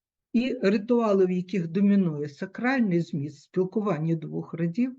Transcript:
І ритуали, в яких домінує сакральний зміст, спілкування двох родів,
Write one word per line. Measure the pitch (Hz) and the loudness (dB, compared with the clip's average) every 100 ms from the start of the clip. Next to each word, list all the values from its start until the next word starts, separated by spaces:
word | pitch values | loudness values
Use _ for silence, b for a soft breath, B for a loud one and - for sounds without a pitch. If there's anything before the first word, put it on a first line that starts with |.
| _ _ _ | _ _ _
І | 226 262 - | -2 0 0
ритуали, | 196 220 - 240 226 196 185 | 0 0 2 2 4 4 4
в | |
яких | 180 180 202 165 | 2 -2 -4 -2
домінує | 175 202 202 180 147 147 | 2 4 4 2 0 -6
сакральний | 139 190 - 240 269 214 170 | -8 -12 -4 -2 0 2 0
зміст, | 165 143 139 - | -2 -4 -6 -10
спілкування | _ 180 185 220 208 151 160 | _ -2 -2 -2 -2 -2 0
двох | 160 151 160 165 | -2 -4 -10 -10
родів, | 165 170 170 262 | -4 -4 0 -2